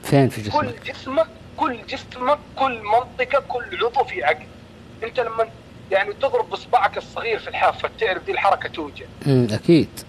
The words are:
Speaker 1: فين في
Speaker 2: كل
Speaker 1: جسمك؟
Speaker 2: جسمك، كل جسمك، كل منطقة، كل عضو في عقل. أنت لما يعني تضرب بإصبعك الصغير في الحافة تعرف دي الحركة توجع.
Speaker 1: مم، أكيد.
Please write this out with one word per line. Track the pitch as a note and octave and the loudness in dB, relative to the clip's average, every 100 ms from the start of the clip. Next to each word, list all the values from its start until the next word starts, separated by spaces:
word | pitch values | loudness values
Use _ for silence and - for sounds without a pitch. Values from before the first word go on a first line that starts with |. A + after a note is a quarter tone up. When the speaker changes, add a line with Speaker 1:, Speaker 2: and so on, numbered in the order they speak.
Speaker 1:
فين | - C#3+ B2+ | 4 4 4
في | - G#2 | 0 -2
Speaker 2:
كل | D4 - | -2 -2
Speaker 1:
جسمك؟ | - - | -8 -12
Speaker 2:
جسمك، | - C4 C#4 D#4+ - - - | -12 -2 0 0 -4 -18 -4
كل | D4+ A#3 - | -2 -2 -10
جسمك، | C4 - B3+ B3 D4 - - | -12 -12 -4 0 0 -2 -2
كل | C4+ A#3 | -2 -2
منطقة، | G#3 A3+ B3 - B3+ C#4 - | 2 2 2 -4 0 0 0
كل | B3 A#3+ F4+ | -8 -6 -2
عضو | A#4 C#4 | 0 0
في | - F#3 | -2 0
عقل. | D3 D#3+ - - - - - - | 0 -2 -6 -20 -20 -20 -20 -12
أنت | A4+ - | -6 -4
لما | A#4 A#3 A3+ - - - - | -4 -2 -4 -4 -20 -20 -2
يعني | - G3+ | -2 0
تضرب | - C5+ A#4+ A4+ | -2 0 0 -2
بإصبعك | G3 - A#3+ G3+ G3 | -8 0 2 2 -2
الصغير | - - A#3 G#3 | -10 -8 -4 -4
في | F3 | -4
الحافة | - F3 - D3+ - | 0 0 0 -8 -2
تعرف | G#3+ F3 E3+ | -2 -2 -4
دي | |
الحركة | F3 G3 F3 D#3 | 0 2 2 -2
توجع. | - D3 - - - C#3+ | -8 -10 -12 -18 -6 2
Speaker 1:
مم، | C3 A#2+ | 4 4
أكيد. | A2 - E3 G#2 - | 0 6 6 4 -6